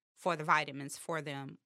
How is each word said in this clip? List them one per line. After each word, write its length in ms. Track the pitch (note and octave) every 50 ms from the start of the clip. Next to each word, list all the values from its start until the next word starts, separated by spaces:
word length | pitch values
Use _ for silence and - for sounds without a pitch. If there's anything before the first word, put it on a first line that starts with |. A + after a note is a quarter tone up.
| _ _ _
for 200 | - - F#3 E3+
the 80 | D3+ D#3
vitamins 520 | E3+ E3 D3+ D3+ D3 C3 C#3 C#3 C#3+ -
for 240 | - - - E3 D#3
them 380 | D3 D3+ C#3 C#3 C3+ C3+ - - _